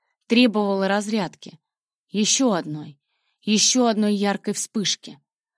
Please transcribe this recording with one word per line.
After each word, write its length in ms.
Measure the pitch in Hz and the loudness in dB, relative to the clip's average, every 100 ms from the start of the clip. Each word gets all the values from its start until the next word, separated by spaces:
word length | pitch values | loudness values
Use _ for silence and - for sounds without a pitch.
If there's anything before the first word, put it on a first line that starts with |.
| _ _ - | _ _ 0
Требовало 600 | 233 247 208 202 196 190 | 4 4 2 0 0 0
разрядки. 720 | 202 208 220 170 - - - _ _ _ _ _ | 0 -2 -4 -4 -8 -20 -20 _ _ _ _ _
Ещё 440 | 196 208 - 254 | -2 0 2 2
одной. 460 | 175 156 151 147 - _ _ _ _ | 0 -4 -10 -12 -18 _ _ _ _
Ещё 460 | - 208 - 254 240 | 0 2 2 2 2
одной 260 | 214 214 | 2 0
яркой 400 | 202 202 196 - | 0 0 -2 -4
вспышки. 680 | 202 - 220 180 - - - _ _ _ | -6 -6 -6 -4 -6 -10 -20 _ _ _